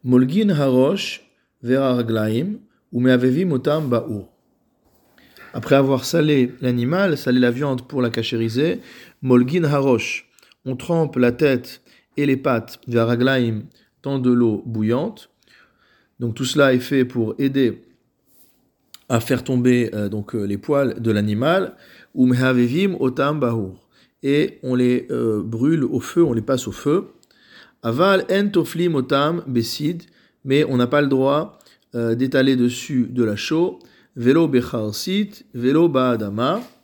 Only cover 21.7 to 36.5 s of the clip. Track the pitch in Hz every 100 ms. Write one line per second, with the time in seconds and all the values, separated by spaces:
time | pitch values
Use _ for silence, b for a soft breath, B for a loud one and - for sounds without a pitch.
21.7 | - B B B - 127 123 131 127 120
22.7 | 151 196 180 131 127 143 151 127 117 95
23.7 | 95 _ b b _ 139 143 156 - 127
24.7 | 127 123 123 - 123 117 104 98 110 135
25.7 | 165 131 131 - 170 165 113 107 131 110
26.7 | - 143 170 - _ b b b b b
27.7 | b 117 117 190 190 - 190 202 185 160
28.7 | 165 175 147 127 139 147 170 - 123 113
29.7 | - 151 170 - b b b 135 139 143
30.7 | 127 120 143 143 135 135 143 208 _ b
31.7 | b _ 120 117 117 131 135 131 127 120
32.7 | 120 - 135 117 123 113 104 - 160 180
33.7 | - b b b - 120 147 160 127 120
34.7 | 120 107 104 - 196 202 - _ 120 123
35.7 | 151 170 135 127 117 104 104 131